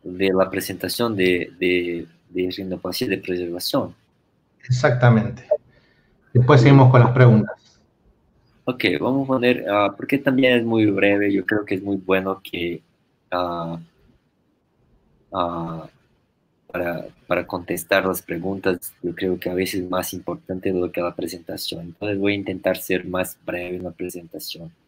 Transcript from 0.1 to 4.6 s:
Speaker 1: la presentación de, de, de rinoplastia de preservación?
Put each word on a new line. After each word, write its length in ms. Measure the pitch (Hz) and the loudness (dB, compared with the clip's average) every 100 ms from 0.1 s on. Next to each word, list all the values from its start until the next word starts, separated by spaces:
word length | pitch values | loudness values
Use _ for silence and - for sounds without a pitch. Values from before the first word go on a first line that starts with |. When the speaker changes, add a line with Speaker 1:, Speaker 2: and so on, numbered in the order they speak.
| 90 95 | -2 0
Speaker 1:
la 160 | 92 92 | 2 0
presentación 640 | 98 90 92 92 - 117 104 | -2 -6 -8 -6 -2 -2 0
de, 380 | 92 90 - - | 0 0 -4 -4
de, 500 | 90 90 87 85 82 _ _ | -2 0 -2 -8 -10 _ _
de 200 | 87 92 90 | -6 -4 -6
rinoplastia 500 | 95 90 90 - 123 | -8 -8 -8 -6 -4
de 120 | 98 | -6
preservación? 760 | - 90 87 87 - 135 90 - _ _ _ _ _ _ | -6 -6 -6 -8 -4 -4 -4 -12 _ _ _ _ _ _